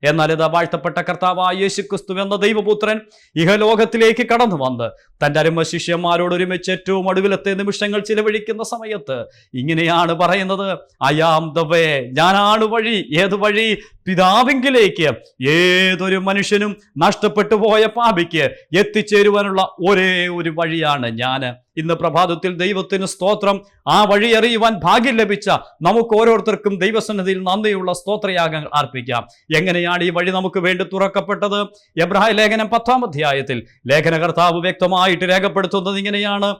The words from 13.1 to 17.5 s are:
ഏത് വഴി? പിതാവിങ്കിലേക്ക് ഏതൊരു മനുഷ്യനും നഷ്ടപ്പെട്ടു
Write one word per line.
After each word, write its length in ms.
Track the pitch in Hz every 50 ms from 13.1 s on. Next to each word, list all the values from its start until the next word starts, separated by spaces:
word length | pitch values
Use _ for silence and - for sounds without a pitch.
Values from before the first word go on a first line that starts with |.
| 139 160
ഏത് 140 | 190 196 185 202 196
വഴി? 240 | 208 208 208 226 226 214 208 - - _ - _
പിതാവിങ്കിലേക്ക് 1000 | - 185 170 185 185 196 220 254 240 285 269 247 277 262 247 220 185 - - 165 147 127 - - _ _ _ 131 135 151
ഏതൊരു 640 | 165 175 180 180 180 190 190 185 180 180 190 185 190 185
മനുഷ്യനും 460 | 190 196 202 196 - 208 202 208 214 196 - _ _ _ 139 160
നഷ്ടപ്പെട്ടു 520 | 196 196 - - 214 - 208 208 208